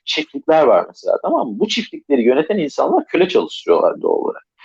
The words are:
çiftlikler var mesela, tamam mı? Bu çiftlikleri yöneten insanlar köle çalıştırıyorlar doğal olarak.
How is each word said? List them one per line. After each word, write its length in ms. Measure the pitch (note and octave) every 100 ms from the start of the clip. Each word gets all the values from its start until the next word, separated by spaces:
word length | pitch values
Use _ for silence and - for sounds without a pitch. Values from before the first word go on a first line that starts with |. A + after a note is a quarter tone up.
çiftlikler 580 | - D#3+ D#3 C#3 - D#3+ B2+
var 180 | F2+ -
mesela, 300 | - F#2 -
tamam 260 | F3+ D#4+ -
mı? 100 | -
Bu 100 | -
çiftlikleri 540 | B3 - D#4 - B2
yöneten 360 | A2+ C3+ D#3 G#3
insanlar 480 | D3 - C#3+ F4 -
köle 220 | - F#3
çalıştırıyorlar 760 | - - - F2 E2 E2 -
doğal 160 | G1+ -
olarak. 240 | - - _ _